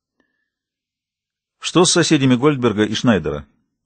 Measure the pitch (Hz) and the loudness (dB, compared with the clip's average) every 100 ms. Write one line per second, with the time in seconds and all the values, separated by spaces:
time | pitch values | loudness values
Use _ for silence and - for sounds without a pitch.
0 | _ _ _ _ _ _ _ _ _ _ | _ _ _ _ _ _ _ _ _ _
1 | _ _ _ _ _ _ - 160 180 180 | _ _ _ _ _ _ -4 0 2 2
2 | 156 156 135 123 143 139 120 104 107 107 | 2 2 2 2 0 0 -2 0 -2 0
3 | 127 98 78 73 - _ _ _ | 0 0 -2 -8 -12 _ _ _